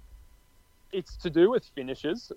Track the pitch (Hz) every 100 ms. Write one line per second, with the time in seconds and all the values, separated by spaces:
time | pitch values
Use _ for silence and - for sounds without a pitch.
0 | - - - - _ - - _ - 196
1 | - - 175 156 196 247 - - 127 131
2 | 147 226 -